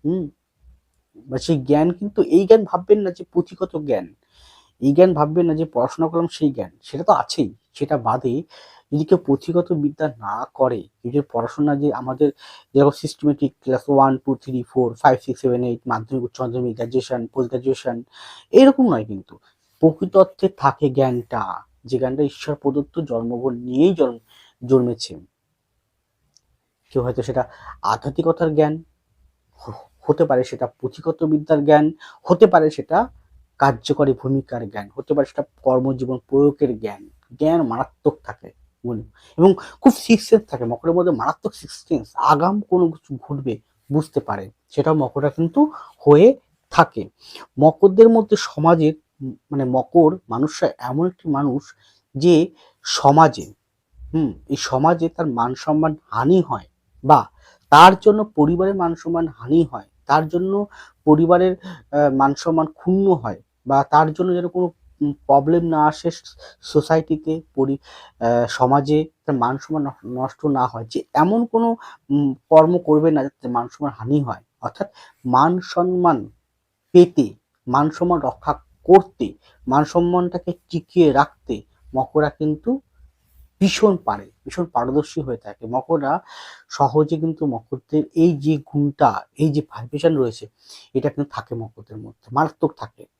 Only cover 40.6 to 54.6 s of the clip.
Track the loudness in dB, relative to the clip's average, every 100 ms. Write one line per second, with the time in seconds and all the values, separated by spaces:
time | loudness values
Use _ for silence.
40.6 | -6 -4 -2 0 0 -2 -4 -6 -10 -12
41.6 | -20 -20 _ -6 -6 -4 0 2 0 -4
42.6 | -2 0 0 -2 _ -16 -10 -8 -8 -10
43.6 | _ _ _ -4 -2 -6 -6 -10 -10 _
44.6 | _ -4 0 0 -2 -4 -4 -2 -4 0
45.6 | -2 -2 -20 _ 6 8 8 4 _ _
46.6 | _ 0 0 -2 -12 _ -20 -20 -16 2
47.6 | 2 6 4 8 8 8 2 -2 -2 0
48.6 | 2 4 2 -2 _ _ -14 -14 _ -6
49.6 | -2 -2 2 4 4 2 _ -4 -4 -2
50.6 | -4 -4 -8 -4 -4 -6 -6 -4 -2 -4
51.6 | -10 _ _ _ _ -2 4 4 2 _
52.6 | _ _ -10 0 4 6 4 2 -16 -20
53.6 | _ _ _ _ -8 -4 -4 -6 -10 -8